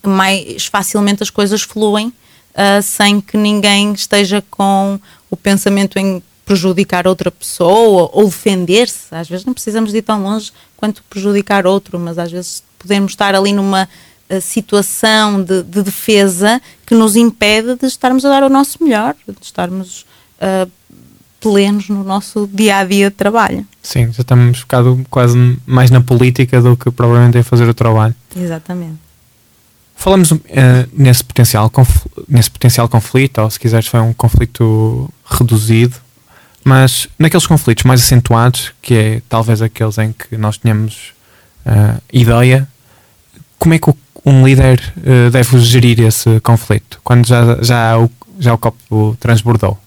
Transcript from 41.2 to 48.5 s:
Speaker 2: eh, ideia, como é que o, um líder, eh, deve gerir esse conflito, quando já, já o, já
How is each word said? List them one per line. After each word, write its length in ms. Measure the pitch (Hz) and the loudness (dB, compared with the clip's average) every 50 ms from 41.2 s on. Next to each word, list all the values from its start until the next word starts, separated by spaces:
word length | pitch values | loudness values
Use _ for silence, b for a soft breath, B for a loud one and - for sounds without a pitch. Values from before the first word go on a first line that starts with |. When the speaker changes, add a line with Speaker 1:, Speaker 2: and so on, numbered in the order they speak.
| b b b b b b b b - | b b b b b b b b -4
Speaker 2:
eh, 280 | 123 113 104 107 107 113 113 _ _ | -2 2 2 2 2 0 -4 _ _
ideia, 540 | - 127 120 113 117 120 123 127 127 135 135 139 _ _ b b b b b b b b _ _ _ - - _ _ _ | 0 2 4 4 4 4 4 4 2 2 0 -4 _ _ b b b b b b b b _ _ _ -20 -20 _ _ _
como 160 | - 160 165 | 0 2 2
é 40 | 156 | 2
que 120 | - - | 2 0
o, 60 | 143 _ _ _ _ - _ | -2 _ _ _ _ -4 _
um 220 | 143 135 131 131 | 2 4 6 6
líder, 340 | 131 135 131 135 131 127 123 - - - 170 - | 6 4 4 4 4 2 2 0 -6 -14 -8 0
eh, 240 | 135 131 123 120 120 | 2 4 4 4 4
deve 280 | 117 131 120 - 127 127 | 4 2 2 4 4 4
gerir 420 | 117 117 120 131 120 120 117 113 | 4 4 4 4 4 2 2 4
esse 400 | 117 110 110 - - 117 113 110 | 2 2 0 0 0 2 0 2
conflito, 580 | - - 117 113 - - 110 104 - _ - - _ | 2 2 0 0 2 -2 -4 -4 -4 _ -20 -18 _
quando 220 | - 123 120 120 | 0 2 2 4
já, 360 | 113 123 120 120 117 117 - | 2 2 2 2 2 0 0
já 360 | 117 117 123 120 113 113 113 113 | 0 -2 0 0 0 0 2 2
o, 120 | 117 113 - _ - _ - 196 | 2 0 -2 _ -20 _ -12 -2
já 160 | 156 120 | 0 0